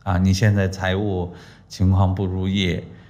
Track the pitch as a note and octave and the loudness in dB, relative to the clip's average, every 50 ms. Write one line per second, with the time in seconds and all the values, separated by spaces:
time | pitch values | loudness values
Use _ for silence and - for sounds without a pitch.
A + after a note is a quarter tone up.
0 | - G2 F2+ F2+ F#2 F#2+ F#2+ - A2 G#2 G2+ G2+ F#2+ F#2 F#2 - G2 F#2 F#2+ G2 | -4 -2 0 2 2 2 2 4 4 2 4 2 0 -2 -2 -4 -2 -2 -2 0
1 | G#2+ G2+ F#2+ F2+ F2 F2 F2 - - - - - - - - - F#2+ F#2 F#2 F#2+ | -2 -2 -2 -4 -4 -6 -8 -16 -20 -20 -20 -20 -20 -12 -4 0 2 2 4 4
2 | G2 F#2 F#2 G2 G2 F2+ F#2 F#2+ F#2 F#2+ F#2+ G2+ F#2 F2 E2 - - - - - | 2 2 0 -2 -2 -4 -2 -2 -2 -2 0 0 0 0 -2 -4 -6 -10 -18 -20
3 | - | -20